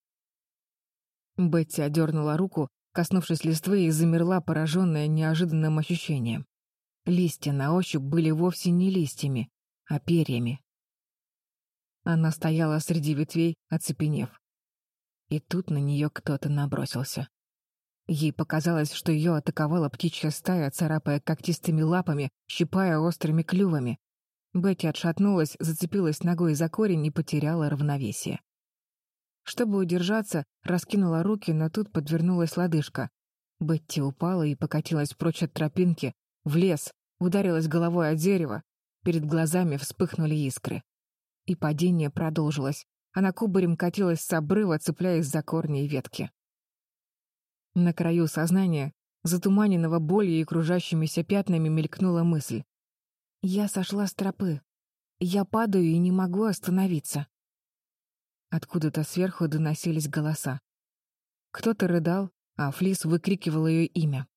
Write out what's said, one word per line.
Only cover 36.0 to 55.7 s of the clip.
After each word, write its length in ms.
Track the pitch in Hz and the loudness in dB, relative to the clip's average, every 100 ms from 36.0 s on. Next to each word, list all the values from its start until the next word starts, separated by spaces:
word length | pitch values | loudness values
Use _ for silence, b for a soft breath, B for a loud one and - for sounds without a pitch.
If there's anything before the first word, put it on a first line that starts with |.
| 131 - _ _ - | -4 -8 _ _ -2
в 100 | 160 | 2
лес, 360 | 190 151 - - _ - | 2 2 -4 -16 _ -2
ударилась 480 | 175 202 196 165 160 | 0 2 2 2 2
головой 440 | 165 170 175 156 | 2 2 2 2
о 40 | |
дерево, 480 | 156 180 190 151 107 - _ _ _ | 2 2 2 0 -6 -10 _ _ _
перед 200 | - 165 | -2 0
глазами 520 | 151 160 160 180 175 139 | 0 0 2 2 0 -2
вспыхнули 580 | - - 175 - 156 | -6 -4 -4 0 0
искры. 480 | 151 139 - - 120 - _ _ _ _ _ | 0 -2 -4 -8 -8 -12 _ _ _ _ _
И 120 | - 175 | -6 -2
падение 520 | 151 151 180 170 151 | 0 2 2 2 0
продолжилось. 800 | - 160 160 147 139 135 143 - _ _ | -2 -2 0 0 0 -4 -4 -10 _ _
Она 200 | 190 190 | -2 0
кубарем 440 | 180 226 185 175 165 | 0 0 2 2 2
катилась 440 | 175 202 185 160 | -2 0 0 0
с 120 | - | 0
обрыва, 460 | 165 151 196 202 156 | -2 2 0 2 0
цепляясь 480 | - 156 180 165 147 | -2 -2 0 0 0
за 160 | 156 | -4
корни 420 | - 160 160 143 | -2 -4 -2 -2
и 40 | 143 | -2
ветки. 420 | 139 - - - _ _ _ _ _ _ _ _ _ _ _ _ _ _ | -4 -6 -8 -10 _ _ _ _ _ _ _ _ _ _ _ _ _ _
На 180 | 175 175 | 0 0
краю 340 | 165 165 170 160 | 2 0 2 0
сознания, 640 | - 160 185 185 156 139 - _ _ | 0 0 2 2 0 -4 -8 _ _
затуманенного 720 | 165 180 196 196 208 180 165 165 | -2 0 2 4 4 2 2 0
болью 420 | 156 196 196 160 | 2 2 2 0
и 40 | |
кружащимися 800 | 156 165 160 180 - 165 160 - | 0 0 0 0 0 -2 0 -2
пятнами, 440 | 160 202 190 165 156 | 0 0 2 0 2
мелькнула 540 | 160 156 - 185 170 | 0 -2 0 0 2
мысль. 400 | 170 160 - 117 - _ _ _ _ _ _ _ | 2 0 -2 -8 -8 _ _ _ _ _ _ _
«Я 260 | 190 196 208 | -2 0 -2
сошла 380 | 196 180 202 196 | -2 -4 -2 -4
с 80 | |
тропы. 460 | - 196 - 185 147 _ _ _ _ _ - | -2 -6 -2 -4 -4 _ _ _ _ _ -6
Я 260 | 180 202 | -2 0
падаю 400 | 196 220 226 | 0 0 2